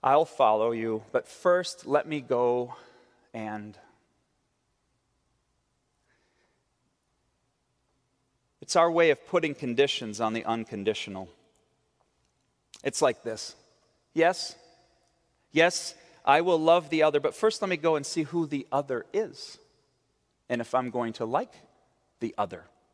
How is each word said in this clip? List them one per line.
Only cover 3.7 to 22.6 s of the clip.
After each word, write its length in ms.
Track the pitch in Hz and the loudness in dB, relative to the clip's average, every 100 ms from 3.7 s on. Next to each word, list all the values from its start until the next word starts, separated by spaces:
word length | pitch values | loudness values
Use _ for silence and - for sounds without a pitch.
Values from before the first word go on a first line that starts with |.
| 101 _ _ _ _ _ _ _ _ _ _ _ _ _ _ _ _ _ _ _ _ _ _ _ _ _ _ _ _ _ _ _ _ _ _ _ _ _ _ _ _ _ _ _ _ _ _ _ _ | -18 _ _ _ _ _ _ _ _ _ _ _ _ _ _ _ _ _ _ _ _ _ _ _ _ _ _ _ _ _ _ _ _ _ _ _ _ _ _ _ _ _ _ _ _ _ _ _ _
It's 140 | - 180 | 0 2
our 140 | 170 | 4
way 180 | 170 170 | 4 4
of 180 | 139 - | 4 0
putting 260 | 175 160 | -2 -2
conditions 680 | 143 139 117 139 - 113 104 | -4 -6 0 2 0 -8 -4
on 100 | 113 | -2
the 140 | 113 - | -2 -4
unconditional. 800 | 113 110 107 101 104 - 95 95 _ _ _ _ _ _ _ _ _ _ _ _ _ _ - 135 | -4 -4 -4 -4 -4 -6 -12 -14 _ _ _ _ _ _ _ _ _ _ _ _ _ _ -10 -8
It's 160 | - | 0
like 200 | 143 117 | 0 0
this. 340 | 117 110 - - _ _ _ _ _ | -8 -10 -12 -18 _ _ _ _ _
"Yes, 420 | 156 165 185 - - _ _ _ _ _ _ _ _ _ | 0 2 2 -8 -14 _ _ _ _ _ _ _ _ _
yes, 420 | 151 170 - - - - _ | 4 4 2 -8 -14 -20 _
I 160 | - 147 | 2 4
will 200 | 170 165 | 4 2
love 300 | 160 170 156 | 6 4 4
the 140 | 160 | 2
other, 160 | 156 147 | 4 4
but 160 | 147 - | -2 0
first 260 | 214 220 | -2 0
let 60 | 196 | -4
me 80 | 175 | -2
go 220 | 160 156 | 0 0
and 80 | 139 | -2
see 180 | - | -4
who 220 | 151 170 156 | -2 -2 -2
the 200 | 143 - | -4 -2
other 340 | 135 139 123 - | -4 -2 -6 -4
is." 460 | - 220 - - - _ _ _ _ _ _ _ _ _ | -4 -4 -8 -20 -20 _ _ _ _ _ _ _ _ _
And 80 | 120 | -6
if 160 | 117 127 | -2 -2
I'm 140 | 123 | -2
going 240 | 123 117 | -4 -4
to 120 | 113 113 | -4 -4
like 280 | 135 247 - _ _ _ _ _ _ | -4 -4 -14 _ _ _ _ _ _
the 160 | 117 - | -10 -4
other 280 | 104 87 | -6 -6